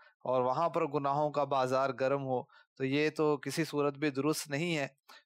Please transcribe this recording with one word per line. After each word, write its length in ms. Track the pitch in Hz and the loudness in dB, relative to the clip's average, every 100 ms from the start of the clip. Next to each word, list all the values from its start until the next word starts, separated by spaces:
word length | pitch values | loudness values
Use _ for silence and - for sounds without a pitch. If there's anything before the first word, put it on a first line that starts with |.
| - _ | -20 _
اور 200 | - 127 | -2 0
وہاں 260 | 127 131 170 | 2 0 0
پر 180 | 165 160 | 0 0
گناہوں 440 | 147 139 139 151 | 0 0 2 2
کا 140 | 143 | 0
بازار 460 | 139 139 127 131 135 127 | 0 2 2 2 0 0
گرم 240 | 131 143 | 0 0
ہو، 180 | 135 127 135 - _ - | 0 -4 -4 -16 _ -6
تو 80 | |
یہ 260 | 135 139 151 | 0 2 2
تو 260 | 151 151 143 | 2 2 2
کسی 280 | 139 151 | -2 -4
صورت 300 | 156 147 143 | -2 -2 -2
بھی 160 | 139 151 | 0 -2
درست 400 | 131 147 151 - | 0 0 -2 -4
نہیں 260 | 143 175 160 | -4 -2 -2
ہے۔ 100 | 135 - - - | -4 -8 -20 -20